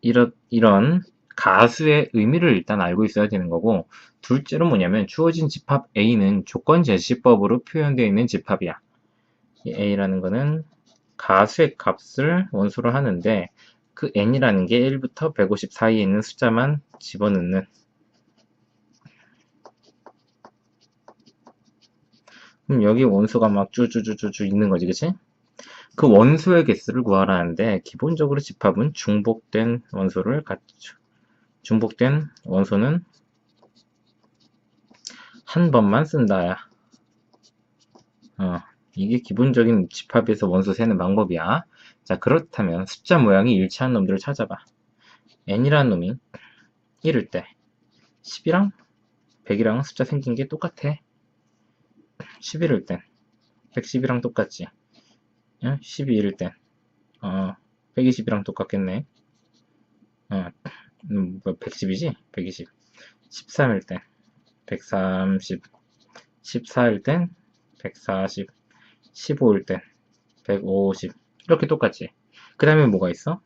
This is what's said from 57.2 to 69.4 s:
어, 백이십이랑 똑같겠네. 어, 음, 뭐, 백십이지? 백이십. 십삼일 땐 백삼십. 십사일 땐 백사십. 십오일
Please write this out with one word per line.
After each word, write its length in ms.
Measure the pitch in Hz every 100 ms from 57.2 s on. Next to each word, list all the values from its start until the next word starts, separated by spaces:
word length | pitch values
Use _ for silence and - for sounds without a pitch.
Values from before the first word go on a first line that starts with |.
어, 340 | 101 92 95 98 _ _ _ -
백이십이랑 480 | 127 123 113 107
똑같겠네. 640 | 95 - - 98 95 98 147 _ _ _ _ _ _ _ _ _ _ _ _
어, 200 | 98 87 - - - _ _ 170
음, 300 | 104 90 95
뭐, 120 | - 90
백십이지? 580 | - - 98 95 165 - _
백이십. 340 | - 92 92 85 _ _ _ - _ _
십삼일 520 | - - - 139 101
땐 180 | - 90 _ _ _ _ _ _ -
백삼십. 960 | 104 - 101 95 92 95 95 - 90 _ _ _ _ _ - _ _
십사일 600 | - 131 - - 120 104
땐 280 | - 160 175 - _ _ _ _
백사십. 680 | 98 - - 95 95 - 98 _ _ _ _ _ _
십오일 520 | - - 147